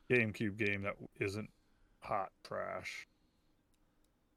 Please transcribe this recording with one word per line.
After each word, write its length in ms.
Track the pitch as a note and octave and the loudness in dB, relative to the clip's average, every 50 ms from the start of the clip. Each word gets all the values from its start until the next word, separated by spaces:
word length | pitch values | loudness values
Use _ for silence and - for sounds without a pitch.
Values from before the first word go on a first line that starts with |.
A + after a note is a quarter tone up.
| - - | 0 4
GameCube 480 | B2+ B2 A#2 G#2+ G2 - A2+ G#2 F#2+ G#2+ | 6 6 6 4 2 0 0 0 0 2
game 240 | A2 G#2 G2+ G2+ | 2 2 2 0
that 140 | G2 G2+ G2+ - A2 - _ - | -2 -4 -4 -6 -8 -12 _ -2
isn't 280 | G#2 G2+ F#2+ G#2+ G#2+ - - _ _ _ _ _ - _ _ - | -2 -2 -2 -2 -6 -8 -12 _ _ _ _ _ -20 _ _ -12
hot 300 | - - A2+ G#2 F#2+ - _ _ - | -6 -2 -2 -2 -2 -2 _ _ -12
trash. 640 | - - G2 F#2+ F#2+ F#2 F#2 F2+ - - - - - _ _ _ _ _ _ _ _ _ _ _ _ _ _ _ _ _ _ _ _ _ _ _ _ _ | -6 -4 -4 -4 -4 -4 -6 -6 -8 -10 -10 -12 -14 _ _ _ _ _ _ _ _ _ _ _ _ _ _ _ _ _ _ _ _ _ _ _ _ _